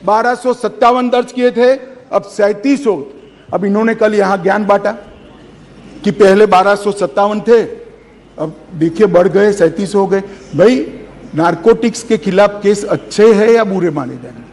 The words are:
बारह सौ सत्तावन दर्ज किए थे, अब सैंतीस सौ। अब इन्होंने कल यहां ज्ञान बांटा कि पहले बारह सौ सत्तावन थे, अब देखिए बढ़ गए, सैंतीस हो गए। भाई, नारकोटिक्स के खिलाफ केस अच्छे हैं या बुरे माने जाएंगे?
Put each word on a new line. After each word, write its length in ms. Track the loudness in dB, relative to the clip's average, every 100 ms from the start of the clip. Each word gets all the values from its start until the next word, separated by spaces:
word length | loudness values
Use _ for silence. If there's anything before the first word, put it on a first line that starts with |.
बारह 300 | 0 0 0
सौ 180 | -2 -4
सत्तावन 540 | -4 -6 0 0 2 0
दर्ज 220 | -2 -2
किए 180 | -2 -2
थे, 220 | 2 0 0 -4 -20 -6
अब 100 | -6 -6
सैंतीस 560 | -2 -2 0 -2 0
सौ। 120 | -2 -4 -8 -18 -20 -20 -8
अब 100 | -6
इन्होंने 300 | -2 -2 -2
कल 200 | 0 0
यहां 280 | 0 0 -2
ज्ञान 240 | -2 -2 0
बांटा 260 | 0 -2 -8 -16 -20 -20 -20 -20 -20 -20 -20 -20 -6
कि 60 | -4
पहले 360 | 2 4 6 4
बारह 280 | 4 2
सौ 180 | 0 -2
सत्तावन 480 | -4 -4 -2 -2 -2
थे, 220 | 2 2 2 -10 -18 -20 -20 -20 _ -12
अब 160 | -12 -12 -18
देखिए 320 | -4 -4 0 2
बढ़ 220 | 4 2
गए, 240 | 2 0
सैंतीस 420 | 2 0 0 -4
हो 120 | -2 0
गए। 140 | -2 -6 -18 -10 2
भाई, 300 | 2 2 -4 -12 -20 -20 -12
नारकोटिक्स 680 | -2 -2 0 2 2 0 -4
के 140 | -4 -2
खिलाफ 400 | 0 2 2 2
केस 220 | -2 -2
अच्छे 480 | -2 -6 -6 2 4
हैं 140 | 4 4
या 160 | 2
बुरे 260 | 0 -2 -4
माने 240 | -4 -8
जाएंगे? 260 | -12 -16 -20 -20